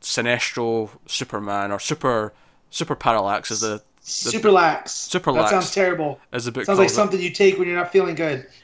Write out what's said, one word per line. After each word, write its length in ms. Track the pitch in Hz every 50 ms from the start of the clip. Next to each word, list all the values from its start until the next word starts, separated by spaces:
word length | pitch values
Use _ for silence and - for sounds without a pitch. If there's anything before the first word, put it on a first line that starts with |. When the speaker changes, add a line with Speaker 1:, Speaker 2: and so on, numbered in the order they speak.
Speaker 1:
Sinestro 880 | - - - 127 117 120 120 120 - - - - 120 117 113 113 107 104 - - _
Superman, 640 | - - - 131 - 117 104 104 101 101 101 101 101
or 80 | 101 98
Super, 540 | - - 151 - - 131 120 110 107 104 - _ _ _ _ _ _ _
Super 260 | - - 165 - 143
Parallax 540 | - - 123 113 107 98 101 104 - - -
is 100 | 113 107
the, 220 | 110 110 107 107 - _ _ _ -
the 240 | - - - - -
Speaker 2:
Superlax. 540 | 220 220 214 214 196 180 170 160 151 - -
Speaker 1:
Superlax 480 | - - - - - - 180 180 156 135
Speaker 2:
That 140 | 113 110 107
sounds 240 | 196 185 170 143 -
terrible. 440 | 196 190 180 170 160 156 147 131 - _ _
Speaker 1:
as 140 | - 127 117
the 60 | 123
book 120 | 117 127 -
Speaker 2:
Sounds 140 | - 196 190
like 80 | 190
Speaker 1:
calls 60 | -
it. 20 | -
Speaker 2:
something 260 | 214 208 196 196 185
you 80 | 175 175
take 280 | - - 202 190 190 190
when 100 | 180 175
you're 80 | 175
not 160 | 175 180 -
feeling 220 | - 196 180 175 165
good. 320 | 151 165 156 139 127 127 - _ _